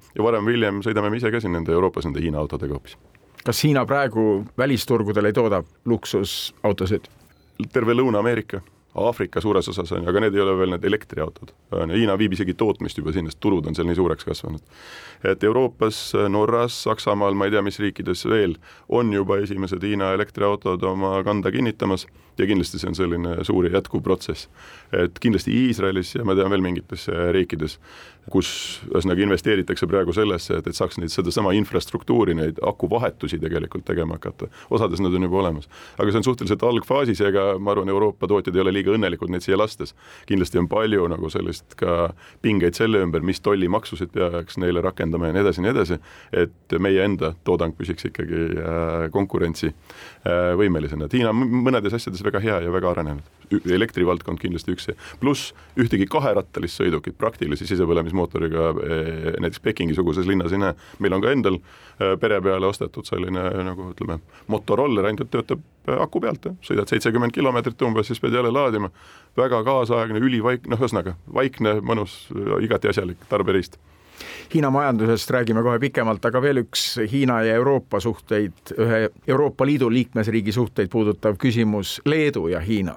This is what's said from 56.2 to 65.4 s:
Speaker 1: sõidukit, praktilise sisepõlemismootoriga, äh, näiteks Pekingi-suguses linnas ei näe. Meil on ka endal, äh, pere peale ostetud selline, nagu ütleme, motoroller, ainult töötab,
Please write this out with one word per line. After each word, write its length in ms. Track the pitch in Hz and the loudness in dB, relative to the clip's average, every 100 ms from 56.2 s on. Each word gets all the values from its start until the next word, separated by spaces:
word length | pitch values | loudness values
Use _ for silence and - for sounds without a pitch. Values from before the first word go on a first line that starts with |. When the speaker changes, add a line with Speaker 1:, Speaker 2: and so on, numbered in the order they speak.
| 139 98 - - 85 - | 2 0 -2 -6 -6 -2
Speaker 1:
sõidukit, 340 | 92 76 90 - | 0 0 -4 -4
praktilise 480 | 110 - 76 73 92 | -4 -2 -4 -4 -2
sisepõlemismootoriga, 960 | 90 85 85 82 92 85 82 82 82 82 78 | 0 2 2 0 -2 -2 -2 -2 0 0 0
äh, 560 | 76 80 80 80 82 - | -2 -2 -4 -6 -6 -4
näiteks 240 | - - | -4 -4
Pekingi-suguses 640 | 117 110 85 78 85 82 92 | -4 -2 -2 0 0 0 0
linnas 240 | 95 85 | 0 0
ei 80 | 98 | 0
näe. 160 | 95 80 - - | -2 -4 -14 -4
Meil 160 | 98 95 | -2 0
on 80 | |
ka 80 | 113 | 2
endal, 300 | 139 101 87 - - - - | 2 0 -2 -6 -20 -20 -2
äh, 220 | 98 92 | 0 2
pere 220 | 110 98 | 2 2
peale 240 | 95 95 95 | 2 2 0
ostetud 400 | 98 87 - - | -2 -6 -8 -8
selline, 400 | 92 90 92 92 95 | -6 -4 -4 -2 -4
nagu 300 | 92 92 92 | -6 -8 -12
ütleme, 260 | 90 - 82 - - - | -8 -8 -8 -10 -16 -6
motoroller, 560 | 107 - 107 143 104 101 | -4 0 0 2 2 0
ainult 240 | 104 120 | -2 -4
töötab, 320 | 120 | -4